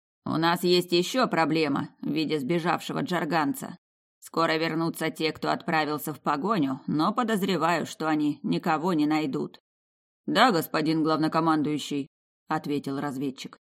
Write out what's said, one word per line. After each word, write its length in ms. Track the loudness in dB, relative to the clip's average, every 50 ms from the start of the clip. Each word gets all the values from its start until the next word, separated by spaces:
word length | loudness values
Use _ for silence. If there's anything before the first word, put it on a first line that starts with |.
| _ _ _ _ -6
У 120 | -4 -2 0
нас 260 | 2 2 2 2 2
есть 280 | 4 4 4 2 2
ещё 360 | 2 2 2 2 0 0 0 2
проблема 600 | 2 0 2 2 2 2 2 2 0 -2 -4 -6 _ -10
в 80 | -6 -4
виде 300 | -2 -2 -2 -2 -2 -2
сбежавшего 640 | -2 0 0 0 0 0 -2 -2 -2 -4 -4 -4
джарганца. 760 | -2 -2 -2 -2 -2 0 0 0 0 0 -2 -4 -8 -14 -14 -16 _ _ _ _ _ _ _ _ -18
Скоро 320 | -6 -2 0 2 2 2
вернутся 560 | 0 0 0 0 0 -2 -2 -2 -2 -4 -4
те, 220 | -4 -2 -2 -2 -2
кто 180 | -2 -2 -2
отправился 640 | -2 -2 -2 0 0 0 0 0 -2 -4 -6 -8 -8
в 80 | -6
погоню, 580 | -2 -2 -2 0 0 0 0 2 0 0 -2 -4 -4 -2
но 260 | 0 2 2 2 2
подозреваю, 720 | 0 0 0 0 0 2 0 0 2 2 2 2 0 -2
что 220 | -4 -6 -4 -2 0
они 320 | 0 2 2 0 0 -2
никого 520 | -2 -2 -2 0 0 0 0 0 0 0 2
не 120 | 2 2
найдут». 540 | 2 2 0 0 0 -2 -4 -4 -6 -10 -16 _ _ _ _ _ _ _ _ _ _ _ _ -6
«Да, 260 | 0 4 4 6 6
господин 520 | 6 2 0 0 0 0 2 2 2 2 2
главнокомандующий», 1040 | 2 2 2 2 0 0 2 2 2 2 2 2 0 -2 -4 -4 -4 -6 -6 -6 -8 _ _ _ _ _ _ _ -4
ответил 540 | -4 -4 -2 -2 -4 -4 -2 -4 -6 -4
разведчик. 560 | -4 -6 -6 -4 -6 -6 -6 -8 -12 -16 -16 -18 _